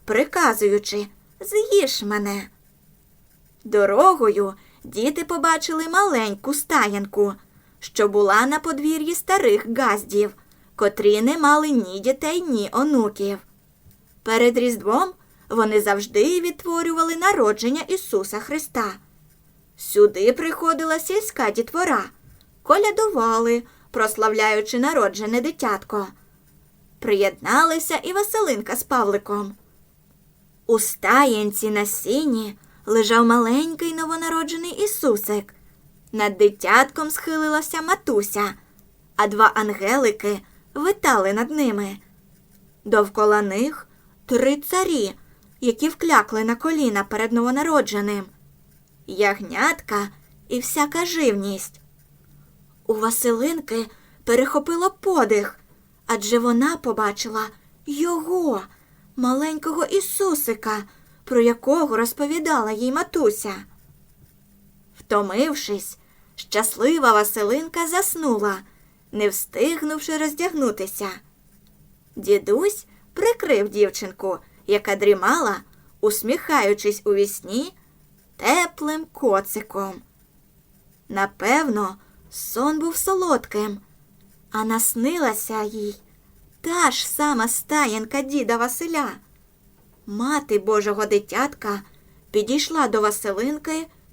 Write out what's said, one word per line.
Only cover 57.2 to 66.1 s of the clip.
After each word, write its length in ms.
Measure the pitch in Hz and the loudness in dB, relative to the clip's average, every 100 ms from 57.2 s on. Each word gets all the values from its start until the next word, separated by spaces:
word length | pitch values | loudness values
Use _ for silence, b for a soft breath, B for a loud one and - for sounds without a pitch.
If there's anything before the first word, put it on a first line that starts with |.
| 226 220 220 b b b - | -8 -6 -8 b b b -10
його, 760 | 285 339 330 320 359 320 202 - b b b b - | -4 -2 -2 -2 -2 0 -2 -6 b b b b -4
маленького 680 | 247 262 311 311 320 311 - | 0 0 -2 -4 -4 -4 0
Ісусика, 960 | 392 - - 392 294 - 226 226 214 202 b b b | 0 -2 -2 -2 0 -2 -4 -4 -6 -8 b b b
про 180 | - 247 | 0 4
якого 560 | 233 233 262 330 294 220 | 4 2 0 2 2 0
розповідала 760 | 233 - 285 330 311 285 214 | -2 -2 -4 -2 0 0 0
їй 200 | 214 247 | -2 -2
матуся. 640 | 294 359 339 233 208 208 190 202 - - - _ _ - _ _ _ - _ _ - | -2 -2 0 0 0 -8 -10 -16 -20 -20 -20 _ _ -20 _ _ _ -20 _ _ -18
Втомившись, 1000 | - 208 196 208 311 285 - 202 - - b | -2 0 0 0 0 -2 -6 -8 -8 -18 b